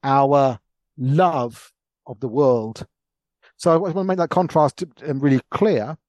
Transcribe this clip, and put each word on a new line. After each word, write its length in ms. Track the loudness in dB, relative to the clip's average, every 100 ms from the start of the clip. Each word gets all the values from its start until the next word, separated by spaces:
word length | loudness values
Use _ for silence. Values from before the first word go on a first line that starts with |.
our 580 | 0 2 4 2 2 -2 _ _ _ -8
love 760 | -2 2 2 0 -6 -10 -20 _ _ _ -20
of 140 | -12
the 80 | -6
world. 580 | 0 2 2 -2 -12 -18 _ _ _ _ _ _ _
So 160 | 2
I 20 | 2
want 180 | 0
to 100 | -4 -4
make 140 | -2
that 100 | 0
contrast 480 | 0 0 2 0 -2
to, 100 | -14 _ -8
um, 140 | -2
really 220 | 2 2 0
clear. 460 | -2 0 0 -4 -12